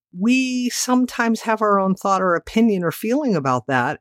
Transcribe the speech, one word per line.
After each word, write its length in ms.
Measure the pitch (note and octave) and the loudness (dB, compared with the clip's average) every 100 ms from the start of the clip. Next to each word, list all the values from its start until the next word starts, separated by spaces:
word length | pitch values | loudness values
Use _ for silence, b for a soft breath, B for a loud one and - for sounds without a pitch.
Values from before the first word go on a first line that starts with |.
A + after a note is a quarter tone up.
| _ F3+ | _ -4
we 520 | G#3 B3+ B3+ B3+ B3 | 0 2 0 -2 -4
sometimes 720 | - - B3+ B3 - A#3 A3+ | -4 -2 0 0 0 -2 -2
have 200 | - A3 | -2 0
our 180 | G#3+ G3+ | 2 2
own 140 | F#3+ | 2
thought 280 | F#3 G3+ F#3+ | 0 0 0
or 120 | F#3 | 0
opinion 500 | E3+ - A3 A3+ G3 | 0 0 2 2 2
or 80 | E3+ | -2
feeling 440 | - G#3+ C4 C#4+ F3 | -4 -2 -2 0 0
about 320 | C#3 B2+ - | 0 0 0
that, 320 | C3 B2 D3 | 0 0 -4